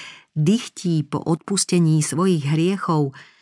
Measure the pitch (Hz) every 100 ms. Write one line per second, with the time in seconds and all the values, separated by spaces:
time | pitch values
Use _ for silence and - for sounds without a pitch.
0 | - - _ 151 151 233 - - 180 160
1 | 143 151 - 165 - 196 - 180 160 156
2 | 147 - 190 165 139 156 175 196 - 156
3 | 139 - - _